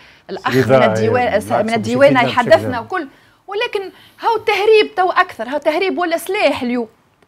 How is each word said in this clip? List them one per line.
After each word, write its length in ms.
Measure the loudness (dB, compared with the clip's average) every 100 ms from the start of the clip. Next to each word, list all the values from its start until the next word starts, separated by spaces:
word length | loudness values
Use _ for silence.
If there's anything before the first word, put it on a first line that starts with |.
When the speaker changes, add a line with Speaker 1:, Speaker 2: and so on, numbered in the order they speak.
| -20 _ -14
Speaker 1:
الأخ 260 | -8 -2 0
من 40 |
Speaker 2:
الإذاعة، 260 | 4 4 4
Speaker 1:
الديوان، 380 | 2 0 0
Speaker 2:
يعني، 160 | 0 -2
Speaker 1:
من 100 | -2
Speaker 2:
بالعكس، 240 | -2 -2
Speaker 1:
الديوانة 480 | -2 -2 4 4 4
Speaker 2:
بيفيدنا 200 | 0 0
بشكل 100 | 2
Speaker 1:
يحدثنا 260 | 2 2 -6
Speaker 2:
عام. 80 | -6
Speaker 1:
وكل، 220 | -8 -8 _ _ _ -10
ولكن 440 | -6 -6 -6 -8 -14 -20 -6
هاو 140 | -2 -2
التهريب 600 | -2 0 4 4 2 0
تو 140 | 0
أكثر، 400 | 2 0 -2 -8
هاو 60 | -4
التهريب 420 | -2 -2 -2 -2
ولا 200 | -2 -4
سلاح 440 | -4 -2 0 0
اليوم 260 | -4 -4 -6 _ _ _